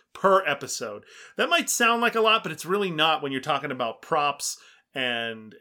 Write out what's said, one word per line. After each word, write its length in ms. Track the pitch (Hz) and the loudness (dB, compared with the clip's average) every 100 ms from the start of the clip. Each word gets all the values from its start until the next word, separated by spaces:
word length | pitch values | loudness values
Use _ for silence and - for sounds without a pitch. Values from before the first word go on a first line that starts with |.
| _ | _
per 300 | - 196 190 190 | 0 4 4 4
episode. 580 | - 131 - 117 104 - - - - | -2 -4 -8 -8 -10 -14 -20 -14 -2
That 120 | 240 | 2
might 200 | 339 - | 2 0
sound 320 | - 233 233 | 2 2 4
like 140 | 233 226 | 2 2
a 40 | |
lot, 220 | 220 220 | 2 2
but 80 | 180 | 0
it's 140 | 156 156 | -8 -2
really 260 | 202 196 | -2 0
not 320 | 156 160 151 | 2 2 2
when 80 | 139 | 0
you're 80 | 135 | -4
talking 320 | 147 139 147 | -2 -2 -2
about 300 | 131 117 - | -4 -4 -6
props 560 | - 156 143 139 - - - _ _ | -2 0 0 -2 -6 -8 -14 _ _
and, 640 | 135 127 117 117 110 110 - | -4 -2 -2 -4 -8 -14 -12